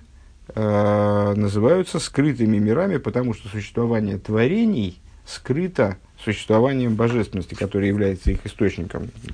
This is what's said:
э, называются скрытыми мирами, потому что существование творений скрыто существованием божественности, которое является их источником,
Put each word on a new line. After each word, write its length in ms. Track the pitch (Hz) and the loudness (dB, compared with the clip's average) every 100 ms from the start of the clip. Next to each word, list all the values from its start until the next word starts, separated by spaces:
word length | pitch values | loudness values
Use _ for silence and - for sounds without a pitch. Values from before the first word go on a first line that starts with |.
| - - - - - | -10 -20 -20 -20 -10
э, 800 | 113 107 104 104 104 104 104 104 | -4 0 2 4 4 2 2 2
называются 640 | 101 104 104 117 180 180 160 | 2 0 2 4 4 2 -4
скрытыми 600 | - - 147 120 110 104 | -4 0 0 2 2 4
мирами, 400 | 104 123 196 156 | 2 2 0 -2
потому 360 | 113 110 127 | -2 -2 -2
что 140 | 104 104 | -4 -8
существование 680 | 104 101 - 120 113 104 98 | -10 -6 -2 0 0 0 -4
творений 840 | - 107 123 202 233 165 98 - - - - | -2 2 2 2 2 0 -2 -6 -18 -20 -16
скрыто 720 | - - 135 180 180 107 98 - - | -12 -4 -2 -2 0 0 -2 -12 -10
существованием 720 | - 98 - 110 127 135 123 107 | -6 -4 2 2 4 2 0 0
божественности, 580 | 117 120 98 98 85 | 0 0 -2 -4 -8
которое 320 | - 101 101 98 | -6 -4 0 0
является 460 | 101 98 95 - | 2 0 0 0
их 120 | - | -2
источником, 640 | 101 - 98 - 85 - - - 117 | -4 -2 -2 0 -6 -8 -10 -12 -10